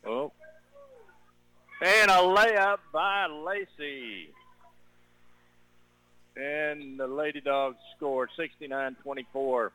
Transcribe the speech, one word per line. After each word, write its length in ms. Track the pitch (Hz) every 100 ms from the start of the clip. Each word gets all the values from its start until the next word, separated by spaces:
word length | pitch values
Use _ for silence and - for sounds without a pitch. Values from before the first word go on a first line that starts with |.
| 104
Oh. 260 | 120 147 _ - - _ 571 554 508 427 _ _ _ _ _ _ -
And 300 | 175 214 208
a 40 | 185
layup 600 | 180 196 226 208 196 202 -
by 340 | 156 190 202 185
Lacey. 1000 | 151 165 202 190 - 147 135 117 98 78 - - _ - _ - _ _ _ - - _ _ _ _ _ _ _ _ _ -
And 600 | 139 151 151 147 139 135
the 80 | 131
Lady 340 | 139 151 147
Dogs 360 | 139 139 135 123 - -
score 320 | 147 131 123 -
sixty-nine 580 | 160 _ 147 135 135 127
twenty-four. 680 | 143 135 120 135 135 123 104